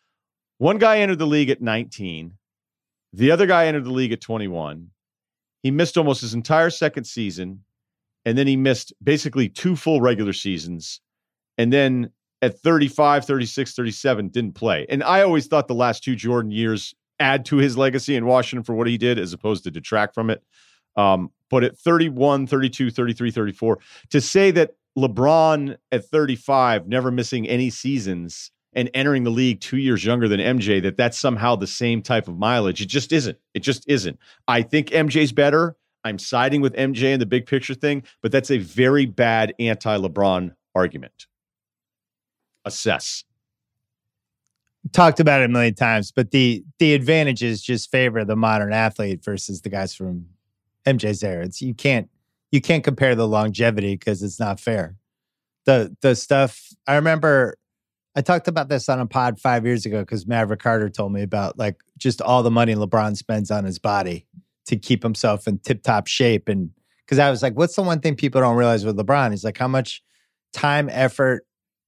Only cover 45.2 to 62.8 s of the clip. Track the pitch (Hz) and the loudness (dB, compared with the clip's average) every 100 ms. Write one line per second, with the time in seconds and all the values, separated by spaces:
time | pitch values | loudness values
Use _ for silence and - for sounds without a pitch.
45.2 | 156 139 123 120 117 104 120 110 98 - | 4 4 4 2 2 2 0 0 -2 -2
46.2 | 117 139 123 110 - - 160 143 127 160 | 0 2 2 0 -6 0 4 4 4 2
47.2 | 147 117 120 107 - 120 - 131 127 113 | 2 0 -2 -4 -4 -4 -2 0 0 0
48.2 | 104 110 113 110 101 110 110 - 104 87 | -2 0 2 0 0 0 0 -2 -6 -6
49.2 | - 98 - 92 101 98 95 - 95 90 | -6 -8 -8 -10 -8 -8 -8 -8 -10 -10
50.2 | 87 90 _ _ _ _ 135 127 107 101 | -12 _ _ _ _ _ -2 0 0 -4
51.2 | 104 87 90 - 131 113 143 123 92 _ | -4 -6 -8 -8 -10 -2 0 0 -2 _
52.2 | _ _ - 143 - 165 - 131 135 117 | _ _ -2 -2 2 0 0 0 2 2
53.2 | 110 107 107 98 117 107 101 95 - 98 | 2 0 0 0 0 0 -2 -4 -4 -4
54.2 | 101 - 107 98 - 107 82 95 _ _ | -4 -4 -4 -4 -4 -4 -4 -10 _ _
55.2 | _ _ _ _ - 131 101 - 135 120 | _ _ _ _ 4 4 2 0 0 2
56.2 | - 139 135 - - _ - 143 156 160 | 2 2 2 -2 -20 _ 0 0 2 2
57.2 | 156 139 120 - _ _ _ _ _ - | 4 4 2 -4 _ _ _ _ _ -4
58.2 | - 175 170 160 135 139 - 131 120 131 | 2 2 2 -4 -2 -2 0 -2 0 0
59.2 | 123 104 135 123 113 120 107 107 95 110 | 0 0 0 0 0 -2 -2 -6 -4 -8
60.2 | 90 117 110 104 123 113 104 - 101 101 | -4 -2 -2 -2 0 0 -2 -4 -4 -4
61.2 | 101 107 101 - 107 92 _ - 131 117 | -4 -4 -4 -4 -6 -6 _ -6 -4 -2
62.2 | - 123 117 117 117 107 | 2 2 4 2 2 0